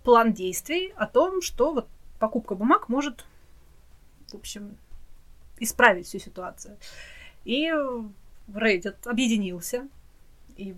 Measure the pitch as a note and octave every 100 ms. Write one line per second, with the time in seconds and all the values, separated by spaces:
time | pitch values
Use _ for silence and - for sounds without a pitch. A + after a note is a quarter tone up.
0 | - A#3 A3+ G#3+ F#3 F#3 - E4 F#4+ -
1 | G#3 B3 F4 F#4+ F4 - C4+ D4 - -
2 | - - A3 A#3+ - F#3+ A3 G4 - B3
3 | D4 A#3 - - - - - - - -
4 | - - - G#3 - G#3 G3+ G3+ - -
5 | - - - - - - A3+ - B3 F3+
6 | - G3 F#3+ - F3+ - - G#3 - -
7 | - - - - - B3 D#4+ D#4+ C#4 B3
8 | A3 G3 - - - G3+ A3 F#3+ - -
9 | - A#3+ B3+ A3 F#3+ F3 E3+ - C#4 -
10 | - - - - - - G3